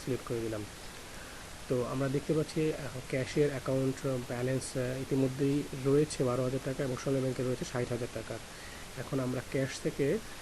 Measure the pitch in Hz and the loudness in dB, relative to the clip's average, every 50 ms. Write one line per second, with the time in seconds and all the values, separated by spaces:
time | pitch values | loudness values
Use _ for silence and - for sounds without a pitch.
0 | - - 127 117 - - 123 117 113 110 110 107 104 101 - - - - - - | -2 -2 -2 -2 -2 -2 -2 -2 -2 -2 -2 -4 -4 -6 -10 -12 -12 -12 -12 -12
1 | - - - - - - - - - - - - - - 139 123 120 117 139 135 | -12 -12 -12 -12 -12 -12 -12 -12 -12 -12 -12 -10 -2 0 0 2 2 0 0 0
2 | 139 135 131 143 139 - 160 156 151 - - 165 156 156 151 - 147 120 - 127 | 2 2 2 0 2 2 2 2 2 2 2 2 2 2 2 0 -4 -6 -6 -8
3 | - - - 131 127 - - 156 147 147 143 131 - - 131 135 135 135 131 - | -6 -2 -2 -2 0 0 4 4 4 4 4 0 0 0 2 2 4 2 0 0
4 | - 139 131 127 120 117 131 120 123 127 131 131 - - - 135 123 123 131 131 | 0 -2 0 0 -2 -4 -2 -2 0 2 0 0 0 -2 -2 -2 0 0 -2 -2
5 | 135 - 151 135 135 131 131 131 143 139 139 147 147 - - 135 131 139 135 147 | -2 0 2 4 4 4 4 2 2 4 4 2 0 -2 -4 -2 2 6 6 6
6 | 151 151 - - 143 123 120 127 127 127 131 135 - 143 131 - 147 131 127 120 | 6 4 2 2 2 2 4 2 2 2 0 0 0 -2 -2 0 0 0 0 -2
7 | - 143 135 135 131 131 127 - 127 127 127 - 180 - - 123 123 117 120 117 | 0 2 2 2 2 2 0 0 0 0 0 0 -2 -2 0 -2 0 0 0 -2
8 | 123 117 - 113 110 - 117 110 - - - - - - - - - - - 135 | -2 -4 -4 -6 -6 -6 -6 -8 -8 -10 -12 -12 -12 -12 -12 -10 -12 -10 -8 -8
9 | 120 - - 135 131 127 127 127 117 - - 139 135 131 - - - 160 143 - | -6 -2 -2 0 0 0 -2 -2 -4 -2 0 0 0 0 0 -2 -2 -2 0 2
10 | 143 135 170 220 - - - - | 2 2 2 0 -2 -6 -10 -12